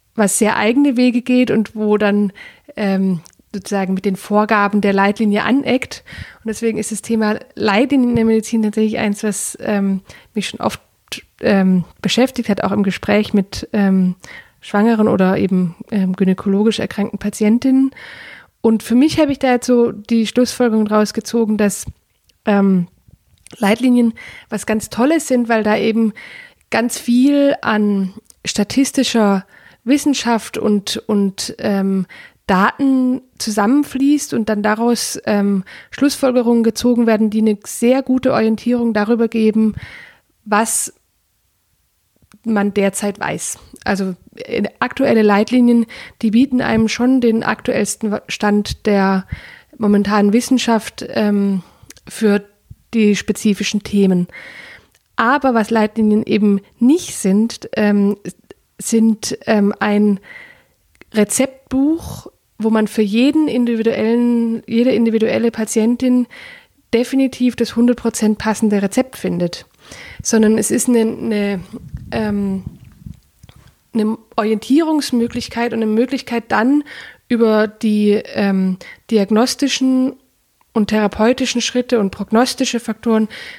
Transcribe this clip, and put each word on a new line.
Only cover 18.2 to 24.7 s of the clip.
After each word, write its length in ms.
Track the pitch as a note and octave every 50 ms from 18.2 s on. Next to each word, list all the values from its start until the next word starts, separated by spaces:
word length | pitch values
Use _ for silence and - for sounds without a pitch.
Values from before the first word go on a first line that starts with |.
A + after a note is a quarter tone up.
| - - - - - _ _ _
Und 220 | - A3+ A3+ G#3+ -
für 120 | - A3+
mich 240 | B3 C4+ D#4 - -
habe 120 | D#4 C#4
ich 80 | C#4+ -
da 120 | - C4 B3
jetzt 120 | B3 B3
so 260 | - B3 A#3+ A#3 A#3
die 360 | - G#3 G#3 - A#3 A3+ A3+ G3+
Schlussfolgerung 580 | - - B3+ A#3 - - B3 A#3+ G#3+ A3 G#3+
draus 280 | G#3 G#3+ G#3+ A3 G3+ -
gezogen, 440 | - - - - A#3 A3+ G#3 A3 G3+
dass, 280 | G#3 G3+ F#3+ - - - - _ _ _ _ _ _ _ _ _ _
ähm, 420 | - G#3 G3+ G3 G3 F#3+ F3+ F3 F3 _ _ _ _ _ _ _ _ _ _ _ - - -
Leitlinien 560 | - G3 G#3+ A3 B3 C4 B3 A#3+ A#3+ A#3 A3+ - - - - - - _
was 180 | - G#3 -
ganz 240 | -